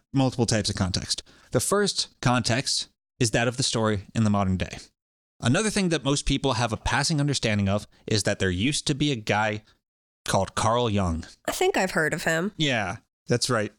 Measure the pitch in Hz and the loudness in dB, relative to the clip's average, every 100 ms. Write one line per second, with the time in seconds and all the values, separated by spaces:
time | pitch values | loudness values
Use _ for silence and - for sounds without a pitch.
0 | _ 135 131 123 113 110 98 - 90 - | _ 2 2 2 0 0 0 -2 -2 -2
1 | - - - - - 127 - 202 202 - | -4 -6 -10 -20 -4 -2 2 2 0 -2
2 | - - 127 123 107 117 - - - _ | -6 -2 0 0 0 -2 -2 -4 -6 _
3 | _ - 113 127 120 120 - 120 110 101 | _ -2 0 2 0 0 -2 0 0 0
4 | - 117 107 101 95 92 - - - _ | -2 0 2 2 2 0 -2 -10 -18 _
5 | _ _ _ - 117 175 220 208 185 151 | _ _ _ -4 0 2 2 0 0 0
6 | 131 147 - 139 135 113 113 110 - 120 | 0 0 0 0 0 0 0 -2 -2 0
7 | 143 147 143 131 113 104 98 90 - _ | 0 0 0 0 0 2 2 0 -4 _
8 | - 107 104 101 95 90 127 147 - 135 | -2 0 0 0 0 0 0 -2 -2 0
9 | 147 117 107 107 110 107 - _ _ _ | 0 -2 0 0 0 -2 -10 _ _ _
10 | _ _ - 101 95 - 113 120 117 101 | _ _ -2 0 0 0 0 2 2 0
11 | 90 80 - - - - 370 247 190 170 | 0 -2 -8 -12 -6 -2 0 0 0 0
12 | 151 156 170 160 202 - 147 117 92 110 | -2 -2 -2 -2 -2 -2 0 0 -2 -8
13 | _ _ - 120 - 113 104 | _ _ -2 0 0 0 -2